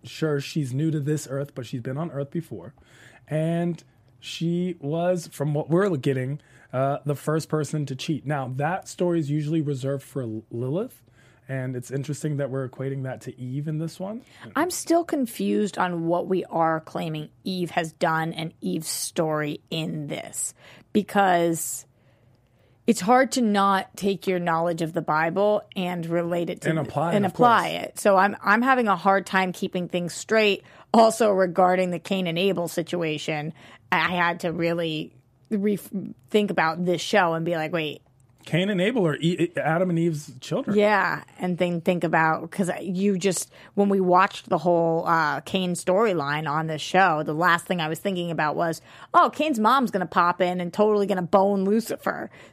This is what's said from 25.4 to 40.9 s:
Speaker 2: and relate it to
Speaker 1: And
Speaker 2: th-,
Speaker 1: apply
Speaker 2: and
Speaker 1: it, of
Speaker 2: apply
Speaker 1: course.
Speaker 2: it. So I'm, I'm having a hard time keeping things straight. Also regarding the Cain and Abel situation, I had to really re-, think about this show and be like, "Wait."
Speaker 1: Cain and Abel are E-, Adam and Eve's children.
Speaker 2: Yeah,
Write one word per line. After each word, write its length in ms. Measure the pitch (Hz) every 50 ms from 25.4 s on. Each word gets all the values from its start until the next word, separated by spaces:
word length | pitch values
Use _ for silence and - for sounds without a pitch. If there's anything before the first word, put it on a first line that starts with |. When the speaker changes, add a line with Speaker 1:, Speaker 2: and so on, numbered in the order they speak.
| 202 208 208 - - - -
Speaker 2:
and 280 | 196 180 180 180 175 165
relate 440 | 165 165 175 170 170 175 175 170 165
it 100 | 175 - -
to 60 | 151
Speaker 1:
And 80 | 160 160
Speaker 2:
th-, 100 | 139 113
Speaker 1:
apply 260 | - 139 156 165 208
Speaker 2:
and 100 | 208 202
Speaker 1:
it, 40 | 185
of 40 | -
Speaker 2:
apply 360 | - 240 240 226 202 170 160 160
Speaker 1:
course. 120 | - -
Speaker 2:
it. 140 | - - -
So 160 | - 214 196
I'm, 200 | 185 190 202 208 - -
I'm 200 | 196 202 226 240
having 260 | 262 269 254 240 208
a 80 | 190
hard 280 | 170 165 202 196 196 190
time 260 | - - 190 185 185 175
keeping 360 | - 202 180 - 185 175 160
things 260 | - 180 175 165 -
straight. 480 | - - - 220 220 214 208 196 - - - - - - _ -
Also 360 | 226 226 220 220 - 233 214
regarding 600 | 196 190 190 180 165 190 185 180 185 185 185 180
the 80 | 175 165
Cain 280 | - - 196 190 185
and 120 | 170 165 170
Abel 300 | 190 196 185 175 175 160
situation, 840 | - - 160 - - 170 170 156 151 151 - - 156 151 147 160 - - - - - - _ _ 190
I 160 | 170 160 170 185
had 240 | 175 175 170 170 175
to 120 | - 175 160
really 640 | 170 165 165 170 170 170 165 156 151 - - - - _ _ _ _ _ _
re-, 280 | 226 202 196 214 208 175 - - - 190 - 52 - - _ _
think 200 | - 214 208 196
about 340 | 180 185 160 160 160 170 175
this 160 | 180 175 160
show 340 | - - - 208 185 170 165
and 100 | 165 165
be 100 | 170 170
like, 160 | 160 156 156 -
"Wait." 300 | 165 156 151 - - - _ _ _ _ _ _ _ -
Speaker 1:
Cain 240 | - - 160 185 202
and 100 | 214 175
Abel 240 | 180 214 254 247 185
are 120 | 160 143
E-, 340 | - 151 165 180 151 165 170 -
Adam 340 | 151 127 147 160 170 185 185
and 80 | 170 165
Eve's 320 | 165 175 160 147 151 - 123 127
children. 380 | - - 156 220 285 - 202 208
Speaker 2:
Yeah, 460 | 208 208